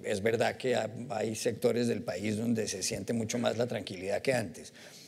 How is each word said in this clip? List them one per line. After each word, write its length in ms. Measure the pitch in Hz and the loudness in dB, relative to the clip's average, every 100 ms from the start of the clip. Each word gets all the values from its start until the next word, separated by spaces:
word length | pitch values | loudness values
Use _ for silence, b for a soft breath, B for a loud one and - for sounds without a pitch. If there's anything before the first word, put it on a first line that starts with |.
es 180 | 101 104 | -2 2
verdad 360 | 107 113 117 113 | 2 4 2 2
que 180 | 127 | 2
ha, 160 | 117 110 113 123 | 2 0 -4 -6
hay 260 | 107 110 110 | -2 -2 0
sectores 500 | 127 117 120 117 120 | -2 2 2 4 2
del 160 | 110 | 0
país 340 | - 80 107 104 | -2 -2 0 0
donde 300 | 117 113 - | 2 2 0
se 160 | 107 | -2
siente 300 | - 107 101 | -2 -4 -2
mucho 260 | 117 110 120 | -2 0 0
más 180 | 117 110 | 0 2
la 120 | 120 | 0
tranquilidad 520 | 113 92 90 95 98 | 0 -6 -6 -2 0
que 120 | - | 2
antes. 400 | 127 98 - - B B B | 2 0 -8 -16 B B B